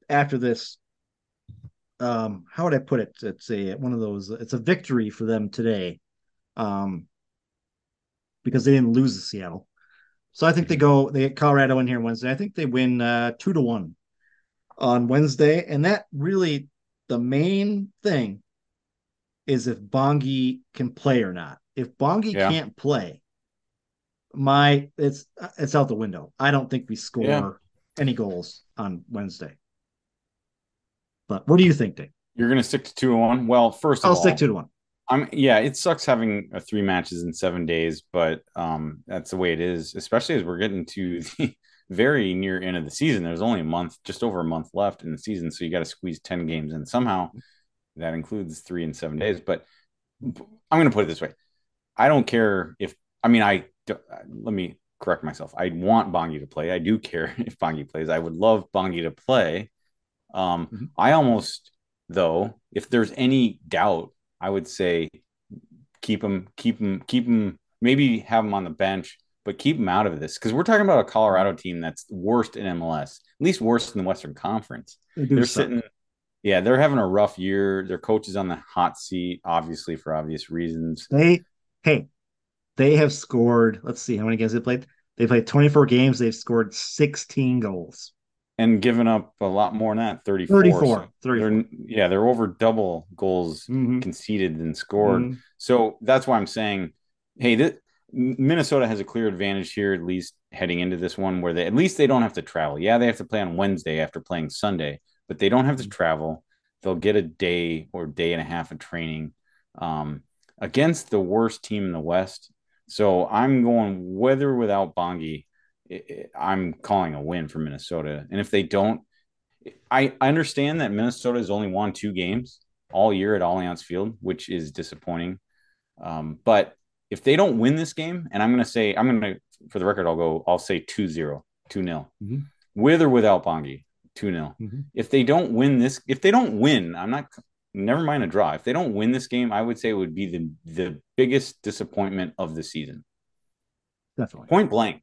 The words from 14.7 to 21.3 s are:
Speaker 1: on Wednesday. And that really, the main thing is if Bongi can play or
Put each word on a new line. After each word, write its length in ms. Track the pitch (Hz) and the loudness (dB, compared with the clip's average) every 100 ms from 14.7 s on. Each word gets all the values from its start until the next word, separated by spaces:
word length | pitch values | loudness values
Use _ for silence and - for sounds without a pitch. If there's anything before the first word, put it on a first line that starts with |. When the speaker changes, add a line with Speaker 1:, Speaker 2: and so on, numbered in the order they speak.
| - | -4
Speaker 1:
on 300 | 123 123 120 | 0 2 2
Wednesday. 580 | 135 151 127 151 165 170 | 2 2 4 4 4 0
And 180 | 143 | 0
that 220 | 170 208 - | 0 0 -4
really, 540 | 147 156 196 170 143 143 _ _ _ - | -8 -2 0 0 -2 -6 _ _ _ -6
the 100 | 120 | -4
main 760 | 123 139 175 196 202 202 196 _ | 0 0 2 0 0 -4 -6 _
thing 400 | 208 151 107 101 _ _ _ _ _ _ _ _ _ _ - | -2 0 -2 -8 _ _ _ _ _ _ _ _ _ _ -4
is 220 | 127 123 | -2 -2
if 100 | 113 | -6
Bongi 840 | 104 135 139 147 131 135 127 127 _ | -4 0 2 2 0 0 -2 -4 _
can 160 | - 127 | -8 -8
play 300 | - 143 127 | -2 0 2
or 100 | 98 | 0